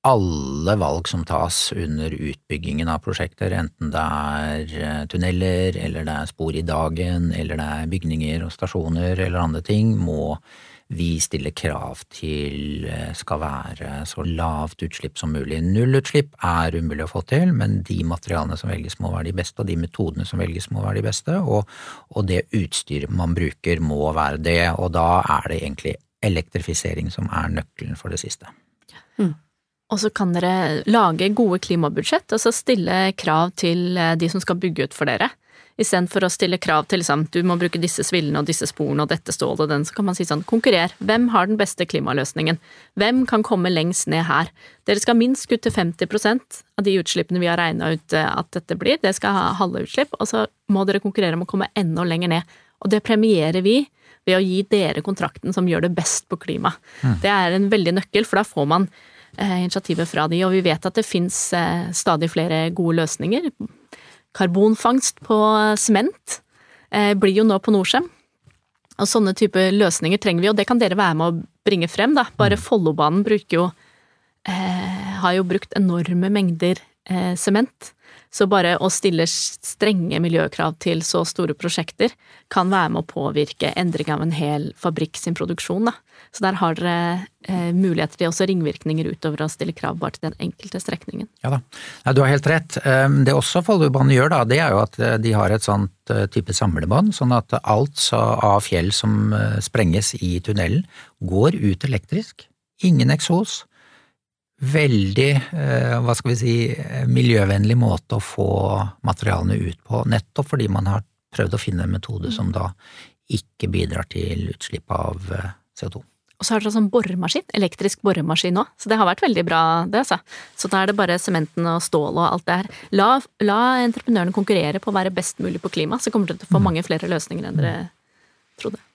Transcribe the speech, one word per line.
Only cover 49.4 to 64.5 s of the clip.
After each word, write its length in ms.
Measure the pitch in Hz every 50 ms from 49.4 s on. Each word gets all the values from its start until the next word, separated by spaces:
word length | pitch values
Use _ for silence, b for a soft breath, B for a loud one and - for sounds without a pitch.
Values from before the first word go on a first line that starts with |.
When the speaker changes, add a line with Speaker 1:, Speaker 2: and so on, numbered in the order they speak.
| 175 -
Speaker 3:
halve 300 | 190 180 202 180 185 - -
utslipp, 240 | - - - 294 - - -
og 80 | 220
så 200 | 214 - 220 214 - _ _ _ -
må 160 | 202 190 196
dere 120 | 196 196 196
konkurrere 360 | - 202 196 - 196 170 160
om 100 | 170 180
å 20 |
komme 220 | - - 190 190 - _
enda 260 | 208 190 165 160 160
lenger 260 | 175 175 165 165 180 175
ned. 140 | 160 170 170 b b b b b b b
Og 80 | - 196
det 140 | 214 214 -
premierer 580 | - 226 214 220 226 208 170 151 160 165 185
vi 240 | 185 196 233 277 285 _ b b b b b b b
ved 80 | - 185
å 80 | 185
gi 200 | 190 185 180 190 202 _
dere 340 | 226 202 185 151 - -
kontrakten 500 | - 202 196 - 170 156 _ - - - 190
som 120 | 190 185 180
gjør 140 | 165 170
det 120 | 165 180 175
best 320 | 175 160 - - - _ _
på 80 | 185 165
klima. 320 | - - 156 - - 180 - - B B B B
Speaker 1:
Mm. 180 | B 131 107 82
Speaker 3:
Det 100 | - 196
er 220 | 208 196 185 170
en 160 | 175 190 202 196
veldig 240 | 220 214 175 170 175 196
nøkkel, 260 | - _ - 202 214
for 100 | - -
da 60 | 196
får 240 | 214 - - 165 143
man 220 | 143 160 180 196 - B B B B B B B B B -
eh, 200 | 202 196 185 180 180
initiativet 440 | 180 - 196 - - 165 165 170 165
fra 180 | - 170 151 165
de, 140 | 170 175 190
og 80 | 190
vi 80 | 185 190
vet 240 | 180 175 151 165 -
at 80 | 190 -
det 100 | 226 220
finnes, 460 | - - 180 175 180 - - - -
eh, 380 | 185 175 165 170 170 175 175 170
stadig 380 | 175 - - 196 170 151 170 165
flere 400 | - 170 160 175 160 160 160 165 175
gode 220 | 180 175 165 165
løsninger. 540 | 170 160 156 - - - 170 220 285 359 294 - _ 214 - B B B B B B B B B B B B _
Karbonfangst 840 | - 196 180